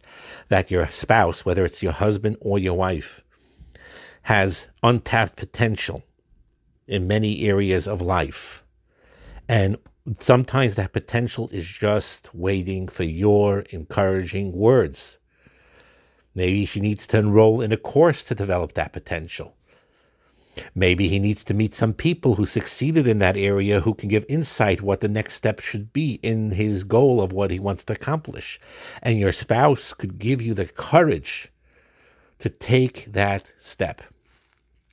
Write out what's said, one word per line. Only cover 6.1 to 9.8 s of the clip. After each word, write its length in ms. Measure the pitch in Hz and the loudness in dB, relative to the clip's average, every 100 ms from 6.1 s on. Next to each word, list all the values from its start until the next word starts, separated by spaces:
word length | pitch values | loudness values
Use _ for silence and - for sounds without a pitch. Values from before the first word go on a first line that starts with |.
| _ _ _ _ _ _ _ - | _ _ _ _ _ _ _ -6
in 180 | 101 90 | -2 0
many 400 | 107 107 85 95 | 2 0 0 2
areas 400 | 98 98 92 101 | 2 2 0 -2
of 140 | 101 | -4
life. 640 | 87 90 71 - - - _ _ _ _ _ _ - - - | 0 0 -2 -6 -18 -20 _ _ _ _ _ _ -20 -12 0
And 280 | 113 98 107 | 2 2 -2